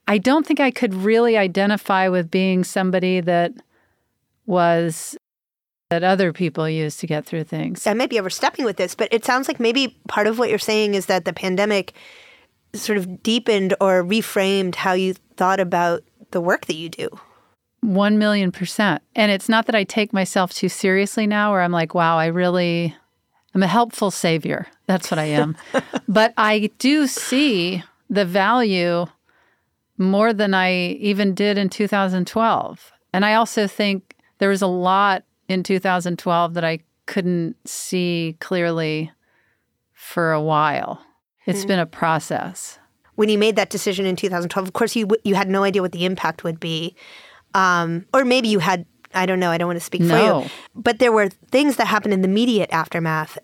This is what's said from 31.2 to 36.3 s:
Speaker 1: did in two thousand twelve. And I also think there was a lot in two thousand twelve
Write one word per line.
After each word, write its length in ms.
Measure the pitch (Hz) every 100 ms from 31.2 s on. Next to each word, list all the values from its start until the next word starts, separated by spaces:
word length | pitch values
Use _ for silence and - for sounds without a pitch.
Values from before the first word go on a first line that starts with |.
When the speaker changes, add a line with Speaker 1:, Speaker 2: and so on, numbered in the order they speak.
| 202
Speaker 1:
did 240 | 180 208 202
in 120 | 196
two 180 | - 202
thousand 400 | 202 190 185 180
twelve. 640 | 220 226 160 - - - _ _
And 120 | 185 208
I 80 |
also 320 | 220 233 226 202
think 500 | - 208 190 - - _ -
there 120 | 196
was 120 | 196
a 60 | 190
lot 560 | 180 180 190 202 185 - _ -
in 160 | 185
two 160 | 180 185
thousand 400 | 190 180 180 170
twelve 340 | 180